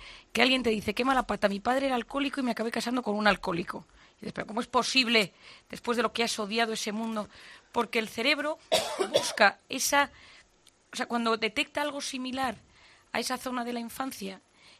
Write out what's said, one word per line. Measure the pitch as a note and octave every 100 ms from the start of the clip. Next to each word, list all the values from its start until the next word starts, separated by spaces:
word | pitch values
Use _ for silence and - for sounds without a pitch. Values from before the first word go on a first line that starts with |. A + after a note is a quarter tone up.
| - - -
que | -
alguien | B3 B3+
te | A#3+
dice, | A3 - G#3
"Qué | B3+
mala | C4 A#3+
pata, | G#3 G3+
mi | G3+
padre | A#3+ C4 C#4
era | B3
alcohólico | - C#4 C#4 -
y |
me | B3+
acabé | A3 A3+
casando | A#3 A#3 B3+
con | A#3+ G#3
un | G#3+
alcohólico". | F#3+ - E3+ - - - - - -
Y |
dices, | -
"Pero | - -
¿cómo | G#3+
es | A#3+
posible | B3 - C4 A#3 A3+ F#3+ _ - - -
después | - - A#3
de |
lo | A3+
que | A3+
has | A#3 -
odiado | G#3 A3+ A3+
ese | A3 -
mundo?". | G#3 A3+ A3 G3+ - - - _
Porque | B3 A3 A#3
el | A3
cerebro | - A#3+ D4 D4 D#4+ -
<coughs> | D#5+ - D5 F#4+
busca | - - - G3+ - -
esa, | C4 - C#4+ C#4+ - - - - _ _ _ _
o | -
sea, | B3+
cuando | A#3+ A#3 A3
detecta | A3 A#3+ D4+ -
algo | D4 C#4+
similar | C#4 C4 B3+ B3+ C4 G#3+ - - - - _
a | -
esa | A#3+ B3+
zona | C4 B3 A#3+
de |
la | A#3+
infancia, | A#3 - C4+ - F#3+ F#3 _ _ -